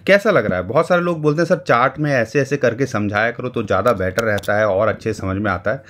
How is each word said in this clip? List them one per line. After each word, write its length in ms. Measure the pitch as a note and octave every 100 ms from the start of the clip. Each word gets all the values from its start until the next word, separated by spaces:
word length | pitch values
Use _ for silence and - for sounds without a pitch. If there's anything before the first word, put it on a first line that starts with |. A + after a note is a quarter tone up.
| -
कैसा 240 | G3 A3
लग 160 | E3 G#2
रहा 120 | F2+
है? 80 | F#2
बहुत 220 | C3+ E3+
सारे 140 | F3
लोग 180 | F3 E3
बोलते 180 | D3+ D3
हैं, 60 | E3+
"सर, 120 | F3
चार्ट 400 | - A#2+ C3 -
में 120 | D3
ऐसे 280 | C3+ A2 D3
ऐसे 160 | C3 C#3
करके 300 | A#2+ A2 C3
समझाया 440 | G#2+ G#2 G#2 A2+
करो 180 | A#2+ B2
तो 140 | A#2+
ज़्यादा 300 | G#2 F#2+ A#2+
बेटर 300 | G#2 F#2 F2+
रहता 340 | A2+ G2+ - G#2
है 80 | G#2+
और 220 | F#2+ A2
अच्छे 240 | G2 A2
समझ 220 | G#2 F#2+ F#2+
में 140 | G#2
आता 200 | F#2 G#2
है।" 120 | C3+